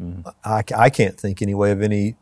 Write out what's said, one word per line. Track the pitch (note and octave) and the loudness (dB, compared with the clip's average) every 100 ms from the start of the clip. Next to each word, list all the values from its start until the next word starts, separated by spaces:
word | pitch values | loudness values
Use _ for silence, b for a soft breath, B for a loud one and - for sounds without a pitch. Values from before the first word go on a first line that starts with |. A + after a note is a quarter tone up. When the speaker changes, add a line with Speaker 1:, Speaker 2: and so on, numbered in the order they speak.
Speaker 1:
Mm-hmm. | F2 F2+ F2 - - | -12 -12 -14 -12 -4
Speaker 2:
I, | G#2+ - G#2+ | -4 -2 4
I | B2 | 4
can't | - G2+ - | 4 0 0
think | G2+ F#2+ | -6 -4
anyway | G#2 G2+ G2+ | -2 0 2
of | G2 | 2
any | G#2 G#2 G2+ A#2 | 0 0 -2 -4